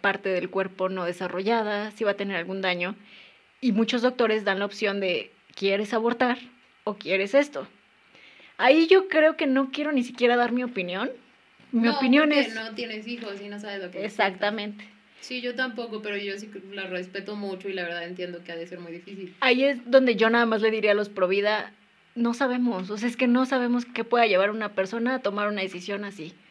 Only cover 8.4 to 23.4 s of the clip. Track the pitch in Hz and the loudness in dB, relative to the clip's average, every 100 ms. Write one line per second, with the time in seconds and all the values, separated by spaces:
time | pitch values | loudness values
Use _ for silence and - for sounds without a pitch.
8.4 | - - 240 311 330 381 381 311 311 311 | -18 0 6 6 8 6 6 4 4 4
9.4 | 302 262 262 285 294 285 240 - 240 240 | 0 0 0 -4 -2 0 -2 0 2 4
10.4 | 240 247 247 226 180 185 240 254 _ _ | 2 0 -4 -6 -6 -4 -6 -8 _ _
11.4 | _ _ - 233 233 277 262 277 302 285 | _ _ -4 0 2 2 4 6 6 4
12.4 | 240 220 220 220 233 214 220 240 226 196 | 2 -2 -10 -10 -10 -10 -10 -10 -10 -12
13.4 | 202 208 208 196 185 185 208 - 202 185 | -12 -12 -10 -10 -10 -8 -6 0 0 2
14.4 | 208 214 208 208 - _ _ _ - 254 | -2 -2 -6 -10 -18 _ _ _ -12 -8
15.4 | 247 247 254 226 226 214 214 202 202 202 | -6 -4 -4 -4 -8 -8 -6 -6 -6 -8
16.4 | 214 196 190 202 190 180 180 202 196 208 | -10 -14 -14 -12 -8 -8 -8 -10 -10 -8
17.4 | 202 185 196 185 175 175 170 180 180 175 | -8 -8 -8 -6 -6 -6 -8 -8 -10 -10
18.4 | 175 170 175 180 175 170 175 196 185 - | -12 -12 -10 -12 -14 -14 -14 -14 -14 0
19.4 | 262 247 269 262 240 262 254 202 220 233 | 2 4 4 0 4 6 6 4 4 6
20.4 | 233 220 220 220 208 202 202 208 185 196 | 4 4 2 2 2 2 0 0 0 2
21.4 | 202 214 - _ _ _ _ - 233 233 | 2 0 -4 _ _ _ _ -2 -2 0
22.4 | 269 247 240 190 185 208 233 233 254 240 | 0 0 0 -2 -4 -4 -4 0 2 4